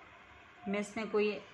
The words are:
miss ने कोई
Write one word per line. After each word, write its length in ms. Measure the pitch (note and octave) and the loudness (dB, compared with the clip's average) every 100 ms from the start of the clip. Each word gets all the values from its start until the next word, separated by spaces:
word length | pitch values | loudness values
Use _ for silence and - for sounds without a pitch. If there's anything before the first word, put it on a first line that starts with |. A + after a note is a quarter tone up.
| - - - - - - G3+ | -20 -20 -20 -20 -20 -8 -2
miss 280 | G3+ G3+ A3+ | -2 -2 -4
ने 60 | G#3+ | 0
कोई 240 | G#3 G#3 G3+ - | 4 4 2 -8